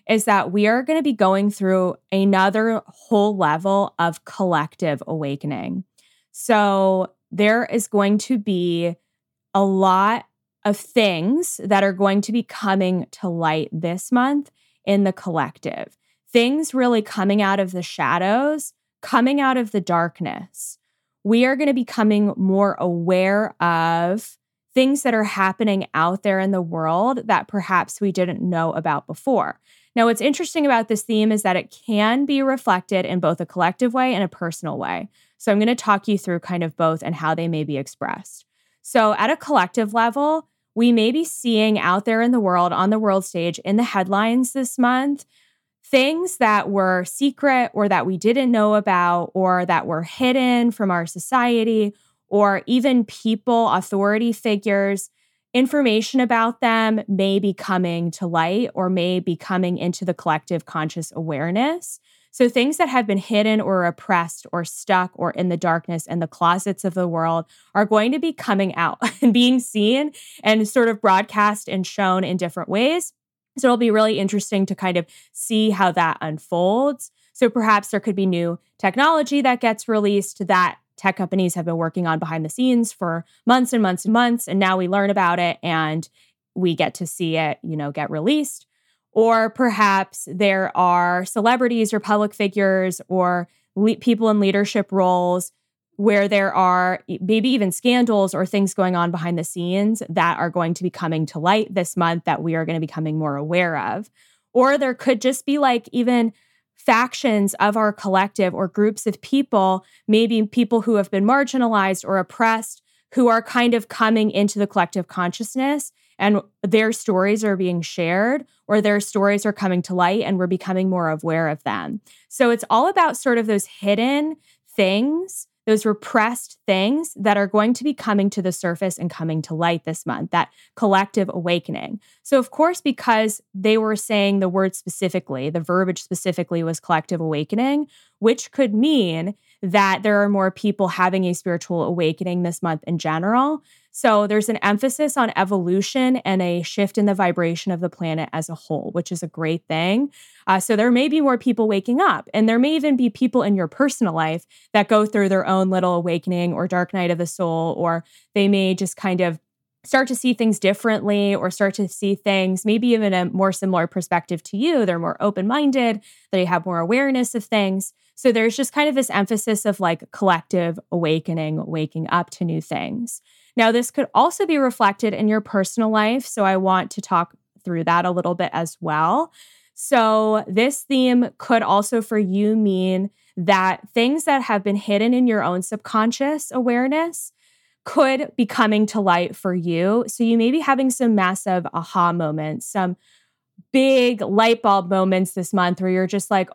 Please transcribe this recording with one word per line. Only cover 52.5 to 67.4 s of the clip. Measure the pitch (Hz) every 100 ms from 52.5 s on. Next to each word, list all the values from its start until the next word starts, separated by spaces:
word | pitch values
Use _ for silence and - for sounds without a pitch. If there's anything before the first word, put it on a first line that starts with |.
| 196 -
even | 247 269 247 214
people, | - 220 220 247 233 226
authority | 180 - 196 202 214 233
figures, | 220 226 208 208 196 196 196 - _ _ _ _
information | 247 262 294 254 214 220 262
about | 247 233 226 233
them | 233 226 220 220 -
may | 190 196 196
be | 196
coming | 185 - 185 175 170 170
to | - 175
light | 170 165 208 240
or | - 180
may | 185 180 180
be | 180 165
coming | - 185 180 180
into | 175 -
the | 185 165
collective | 170 151 - 165 -
conscious | 160 156 170 156 -
awareness. | 160 139 170 202 285 349 - - _ _ _
So | - 240
things | 240 269 311
that | 302
have | 254 214
been | 196
hidden | - 208 214 214
or | 190 185 170
oppressed | - - 180 165 - -
or | 170 160
stuck | - - 185 180
or | - 170
in | - 180
the | 170
darkness | 175 165 - 165 -
and | 170
the | 165
closets | - 170 185 202 185
of | 190 185
the | 180
world | 165 165 165